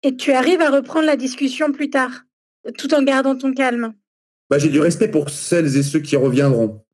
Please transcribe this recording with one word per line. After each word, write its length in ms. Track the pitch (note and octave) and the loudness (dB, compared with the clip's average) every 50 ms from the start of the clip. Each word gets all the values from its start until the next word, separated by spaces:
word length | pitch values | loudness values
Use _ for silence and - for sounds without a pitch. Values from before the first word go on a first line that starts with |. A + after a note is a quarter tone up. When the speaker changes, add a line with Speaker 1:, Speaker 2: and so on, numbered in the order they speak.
| - | -2
Speaker 1:
Et 100 | C#4 C4 | -2 -4
tu 180 | B3+ - D4 C4+ | -2 -2 0 2
arrives 280 | B3+ B3+ D4+ F#4 D#4+ | 2 4 2 2 2
à 80 | E4 D4 | 2 2
reprendre 380 | C4+ C#4 - - - D#4+ D#4 | 2 0 0 0 -2 0 2
la 100 | D#4 C#4+ | 2 0
discussion 540 | A#3+ C4 C4 - - C#4+ C4 B3+ - D#4 D4 | 0 -2 -6 -4 -4 -4 -4 -2 -2 -2 -4
plus 180 | C#4 - D4 C#4+ | -2 -4 -6 -2
tard, 360 | - C4+ C4 B3+ B3+ - _ _ _ _ _ _ _ _ _ - A#3 | -2 -2 -2 -2 -6 -14 _ _ _ _ _ _ _ _ _ -16 -14
tout 160 | - - C#4 D#4 | -10 -2 0 2
en 80 | D4 | 2
gardant 340 | C4+ C4+ C4+ C4+ C4 C4+ C4+ | 2 2 2 2 2 0 -2
ton 160 | C4 C4+ C4+ C4 | 0 -2 -4 -2
calme ? 420 | C4 C4+ B3+ A#3+ A#3+ A#3 A3+ A3 _ _ _ _ _ _ _ _ _ _ _ | 0 -2 -2 0 -2 -6 -8 -10 _ _ _ _ _ _ _ _ _ _ _
Speaker 2:
Bah, 80 | C#3+ D3 | 0 2
j'ai 100 | C#3 D#3+ | 2 2
du 100 | C#3 D3+ | 2 4
respect 280 | D#3 E3+ E3+ - A3 | 2 2 2 2 0
pour 240 | - - D#3 C#3+ - | 0 2 -2 -2 -2
celles 440 | - - - - F3 F3 D#3+ C#3+ C3 | -8 -10 -4 0 0 2 2 2 2
et 40 | C#3+ | 0
ceux 180 | C#3 C#3+ - D#3 | 0 0 -2 -4
qui 160 | D3 - D3 | -2 0 0
reviendront. 680 | C#3 B2+ C3+ B2 C3+ C#3+ C#3 B2+ A2+ A2+ G#2+ G2+ - _ _ | 2 2 2 2 2 2 2 2 2 0 -2 -4 -10 _ _